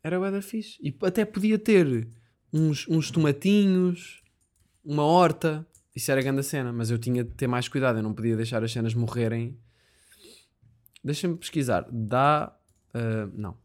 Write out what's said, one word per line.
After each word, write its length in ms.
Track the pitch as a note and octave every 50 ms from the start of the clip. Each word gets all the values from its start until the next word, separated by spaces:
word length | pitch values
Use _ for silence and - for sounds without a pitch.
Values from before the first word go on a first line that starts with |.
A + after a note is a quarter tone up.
Era 160 | _ D#3 F3 F#3
bué 100 | F#3 G3
da 100 | G3 G3
fixe. 380 | G3 - - A3+ G#3+ - - -
E 120 | - D3 C#3
p-, 120 | - -
até 200 | F#3 F3+ - G#3+
podia 340 | G#3 - G3 F#3 G#3+ G#3+ G#3+
ter 500 | G#3+ - A3 F#3+ E3+ C#3+ B2+ A#2 A2+ A2+ - _ _ _ _ _ _ _ -
uns, 340 | D#3 D#3+ D#3 D3+ C#3 - -
uns 220 | D#3+ D#3+ D3+ -
tomatinhos, 1120 | - E3+ D#3 D3+ C#3+ C#3+ - F#3+ G3+ G#3 G3+ G3 F#3+ F#3 F3+ F3+ F3+ F3 - - - - _ _ _ _ _ _ _ _ _ _ _ _ _
uma 180 | D3+ C#3+ D3 D3
horta. 640 | D3 E3 F3+ F3+ E3 D3+ - - E3 D#3 D3+ D#3+ _ _ _ _ _ _
Isso 160 | B2 - - C#3
era 100 | C3+ C3
grande 220 | C3+ C3+ C3+ C#3
cena, 280 | C#3 - D3 C3 A#2+ A#2+
mas 160 | A#2 A#2 A2
eu 80 | A#2+
tinha 280 | A2+ A2+ A#2+ B2 B2 A#2+
de 60 | A#2+
ter 180 | - - C#3 B2+
mais 180 | B2 B2 B2
cuidado. 320 | - - C#3+ C3 B2+ A#2 A2
Eu 40 | G#2+
não 100 | A2 G#2+
podia 220 | A2+ A2+ A#2 A2+
deixar 260 | A2 A2+ A2+ B2 A2+ A2
as 80 | A2+
cenas 240 | A2+ A#2+ A2+ A2+ A2+
morrerem. 640 | A#2+ A#2+ A#2 A#2 A#2+ A#2 A2+ A2+ A#2 A#2 A#2 - - _ _ _ _ _ _ _ _ _ _ _ _ _ - - - _ _ _ _ _ _ _ _ _ _ _ - _
Deixa-me 340 | C3+ D3 D3 - F3+ E3+
pesquisar. 520 | E3+ - - - D#3 C#3 B2 A2+ F2+ - -
Dá, 680 | A#2 A#2 A2 G#2+ B2+ B2+ C3+ C#3+ D3+ D3+ - - _ _ _ _ _ _ _ _ _
ah, 340 | A#2+ A#2 A2+ A2 A2 G#2+ G2 -
não. 240 | G2 G#2+ G2+ A2+ A#2 _